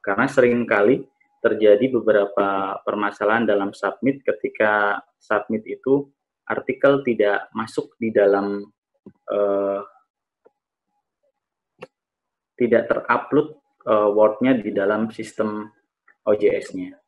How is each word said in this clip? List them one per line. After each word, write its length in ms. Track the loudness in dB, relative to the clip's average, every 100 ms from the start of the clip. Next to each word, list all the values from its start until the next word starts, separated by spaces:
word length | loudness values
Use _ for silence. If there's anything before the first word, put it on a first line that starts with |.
Karena 240 | -4 -2 0
seringkali 880 | 4 4 2 0 2 4 2 -2 _ _ _
terjadi 540 | -2 2 4 6 4 0
beberapa 800 | 2 2 2 0 -2 -2 -4 -6
permasalahan 640 | -6 -4 -4 -4 0 0 0
dalam 240 | 0 -2
submit 560 | -4 -6 -2 -4 -2 -4
ketika 720 | -4 -8 -2 0 2 0 -4 _ _
submit 400 | _ -4 -2 -8 -6
itu 400 | -8 0 0 -2 _ _ _ -8
artikel 600 | -8 -6 2 2 2 0
tidak 480 | 0 0 0 -6
masuk 400 | -10 -8 -8 -10 _
di 80 | -2
dalam, 560 | 2 4 2 0 -6 -10 _ _ _ -20 _ -8
eh, 520 | -2 -2 -2 -2 -4 -8 _ _ _ _ _ _ _ _ _ _ _ _ _ _ _ _ _ _ _ -20 _ _ _ _ _ _ -2
tidak 320 | 2 2 2
terupload, 720 | -4 0 -2 0 0 0 -8 _ _ 0
eh, 240 | 2 2
Word-nya 480 | 4 2 4 0 0
di 160 | 0
dalam 400 | -2 0 0 -2
sistem 560 | -6 -16 -6 -6 -6 -12 _ _ _ _ _ -2
O 80 |
J 200 | 2 2 0 -6
S-nya. 320 | -12 -12 -14